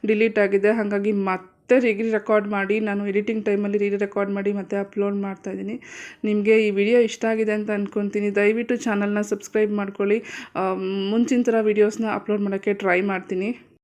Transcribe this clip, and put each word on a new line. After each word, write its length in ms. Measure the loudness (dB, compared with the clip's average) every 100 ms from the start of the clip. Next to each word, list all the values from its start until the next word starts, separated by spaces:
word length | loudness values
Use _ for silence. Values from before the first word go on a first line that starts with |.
| 0
ಡಿಲೀಟ್ 320 | 2 2 2
ಆಗಿದೆ. 320 | 2 4 2
ಹಾಗಾಗಿ 420 | 2 0 -2 0
ಮತ್ತೆ 480 | 0 0 -4 -6 _ _
ಮತ್ತೆ 160 | 4 4
ರೀ-, 260 | 0 0
ರೆಕಾರ್ಡ್ 340 | -2 2 0 2
ಮಾಡಿ, 280 | -4 -2 -4
ನಾನು 220 | -2 -4 -2
ಎಡಿಟಿಂಗ್ 340 | -2 -2 -4 -2
ಟೈಮಲ್ಲಿ 300 | -2 0 0
ರೀ-, 200 | 0 0
ರೆಕಾರ್ಡ್ 260 | -2 -2 -2
ಮಾಡಿ 200 | -2 -2
ಮತ್ತೆ 240 | -4 -4 -4
ಅಪ್ಲೋಡ್ 400 | -4 -2 -2 -2 -4
ಮಾಡ್ತಾಯಿದ್ದೀನಿ. 500 | -8 -10 -8 -8 -10 -12 -18 -18 -6
ನಿಮಗೆ 300 | -2 0 4 4 4
ಈ 20 |
ವಿಡಿಯೋ 280 | 2 4 4
ಇಷ್ಟ 240 | 4 0
ಆಗಿದೆ 280 | -2 0 0
ಅಂತ 180 | -2 -2
ಅನ್ಕೊತೀನಿ. 580 | -2 -2 -2 -2 -2 -2
ದಯವಿಟ್ಟು 400 | 2 2 2 0 -2
ಚಾನಲ್ನ 440 | 0 0 0 -2
ಸಬ್ಸ್ಕ್ರೈಬ್ 520 | -2 -4 -4 0 0
ಮಾಡ್ಕೊಳ್ಳಿ. 460 | 0 -4 -2 0 0 -2 -16 -10 -4
ಆ, 60 | -4 -2 -4 -2 0
ಮುಂಚಿನ 320 | 0 2 2 2
ಥರ 120 | 2
ವಿಡಿಯೋಸ್ನ 460 | 2 4 2 2 -4 -4
ಅಪ್ಲೋಡ್ 240 | -2 -2
ಮಾಡೋಕ್ಕೆ 320 | 0 -2 -2
ಟ್ರೈ 240 | -2 2 2 0
ಮಾಡ್ತೀನಿ. 400 | -4 -4 -4 -4 -6 -14 _